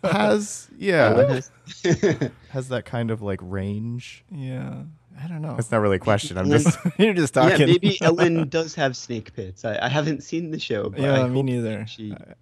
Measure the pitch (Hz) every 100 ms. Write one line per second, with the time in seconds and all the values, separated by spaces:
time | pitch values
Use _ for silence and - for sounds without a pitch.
0 | 190 185 208 214 208 - - - 196 170
1 | 117 107 131 131 - _ - - 180 165
2 | 202 143 127 - - 135 131 123 - 120
3 | 117 113 101 95 90 98 98 104 117 120
4 | - - _ 160 131 127 131 131 147 156
5 | _ - 156 165 156 120 113 113 104 92
6 | - 101 - 90 - 147 151 - 180 -
7 | 220 180 147 139 127 - 151 175 202 185
8 | 165 170 175 165 151 165 160 170 135 123
9 | - 117 - - 95 92 117 104 123 143
10 | 151 139 - 165 170 156 - 107 104 98
11 | 139 135 127 127 135 123 117 107 113 -
12 | 107 - - -